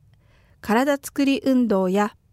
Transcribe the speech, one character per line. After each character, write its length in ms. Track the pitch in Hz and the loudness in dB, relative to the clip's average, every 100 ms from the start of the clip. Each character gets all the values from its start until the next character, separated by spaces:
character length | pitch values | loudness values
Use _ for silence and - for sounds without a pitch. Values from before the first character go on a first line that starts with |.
| _ _ _ _ _ _ | _ _ _ _ _ _
体 360 | - 220 277 277 | -2 0 0 -2
作 280 | - - 277 | -4 -2 0
り 160 | 269 | 0
運 240 | 269 254 233 | 2 2 2
動 220 | 190 185 | 0 0
や 260 | 196 208 - _ | 0 -2 -6 _